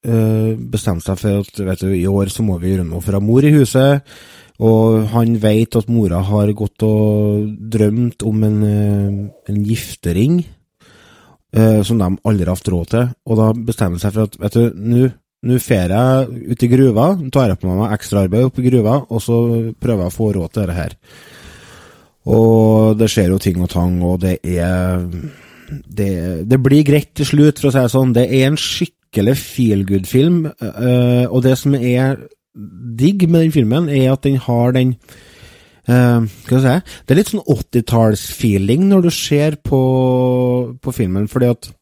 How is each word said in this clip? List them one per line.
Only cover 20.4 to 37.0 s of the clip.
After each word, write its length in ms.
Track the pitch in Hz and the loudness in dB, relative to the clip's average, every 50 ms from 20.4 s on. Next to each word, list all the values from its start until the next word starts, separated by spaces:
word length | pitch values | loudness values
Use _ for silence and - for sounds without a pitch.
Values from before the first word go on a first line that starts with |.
| 85 80 | -6 -6
til 140 | - 113 101 | -4 -4 -4
det 80 | 90 85 | -4 -4
her. 200 | 87 85 - - _ _ _ - - - - - - - - - - - - - - - - - _ _ _ _ _ _ | -6 -6 -8 -10 _ _ _ -20 -20 -20 -20 -20 -20 -20 -20 -20 -20 -20 -20 -20 -20 -20 -20 -20 _ _ _ _ _ _
Og 680 | - - 113 113 113 113 113 110 110 110 110 110 110 107 | 0 2 4 4 6 6 6 4 4 4 4 4 4 2
det 120 | 107 113 110 | 2 0 0
skjer 180 | - 117 95 90 | 2 0 0 2
jo 80 | 95 95 | 0 0
ting 220 | - 98 87 87 | -2 -2 -2 -2
og 80 | 90 85 | -4 -2
tang, 280 | - 87 87 90 90 90 | -2 -2 0 0 0 0
og 180 | 90 87 90 87 | 0 -2 -2 0
det 180 | 92 92 90 - - | -2 -2 -4 -4 -4
er, 580 | 82 90 87 85 90 92 90 90 92 90 90 87 87 85 85 - - - - - - - - - - 151 135 - - | -6 -4 -2 -2 -2 -2 -2 -2 -2 -2 -4 -4 -6 -10 -10 -12 -14 -16 -18 -20 -20 -20 -20 -18 -16 -16 -16 -14 -12
det, 560 | 110 107 101 98 95 87 82 90 90 80 85 107 | -6 -4 -4 -4 -4 -4 -4 -6 -6 -6 0 0
det 120 | 127 135 | 0 2
blir 220 | 123 135 139 147 151 | 4 4 4 4 4
greit 240 | 143 143 147 - _ _ | 4 2 0 0 _ _
til 120 | - 143 | -6 -4
slutt, 320 | - - 147 147 151 147 - | -2 2 4 4 4 2 2
for 80 | - 143 | -2 0
å 60 | 123 | 2
si 80 | 135 127 | 2 0
det 80 | 117 | 2
sånn. 220 | - 131 131 131 117 | 2 0 0 2 2
Det 100 | 117 127 | 2 2
er 220 | - 131 135 131 135 | 2 2 0 2 0
en 80 | 151 | 0
skikkelig 800 | 151 - - - - 180 - _ _ _ _ - 110 98 113 139 | -2 -4 -8 -4 -4 -6 -6 _ _ _ _ -4 0 0 0 0
feel-good-film, 1120 | 143 - - - - 123 113 104 98 98 95 98 98 95 - - 127 143 170 180 170 160 151 - _ | -2 -4 -8 -4 -2 0 2 2 0 0 0 -2 -2 -2 0 0 2 2 2 2 0 -2 -4 -8 _
eh, 640 | 123 104 - - 120 123 123 123 123 123 123 123 123 123 | -12 -10 -8 -4 0 0 2 2 2 2 2 2 0 0
og 140 | - 131 | 0 0
det 160 | 123 131 131 127 | 2 2 0 0
som 160 | - 143 139 | 0 -2 -2
er 420 | 135 117 123 123 123 131 135 139 - - - _ _ _ _ _ 117 101 - - 87 120 120 113 | 0 0 0 0 0 0 0 -2 -4 -10 -20 _ _ _ _ _ -20 -20 -18 -18 -16 -14 -12 -4
digg 320 | 113 131 175 202 196 180 160 | 0 2 2 4 2 2 2
med 140 | 170 165 | 4 2
den 100 | 165 160 | 2 2
filmen, 360 | 151 156 117 107 120 156 175 151 | 2 2 2 2 0 0 -2 0
er 220 | 143 135 131 127 | 0 2 2 2
at 100 | 135 131 | 0 0
den 140 | - 139 139 131 | 0 -2 -2 -2
har 340 | - - 120 120 120 127 | -2 -2 0 2 2 2
den, 220 | 127 131 127 127 120 - _ - - - - - - - - - - - - _ _ _ _ - | 2 2 0 0 -2 -4 _ -20 -20 -20 -20 -20 -20 -20 -20 -20 -20 -20 -20 _ _ _ _ 2
eh, 320 | 120 123 123 123 120 117 | 4 4 4 4 4 2
hva 60 | 113 107 - - - | 0 -2 -6 -12 -6
skal 140 | - 127 131 | -2 0 2
jeg 200 | 135 131 131 180 - | 2 2 2 0 -2
si, 140 | - - - | -6 -20 -20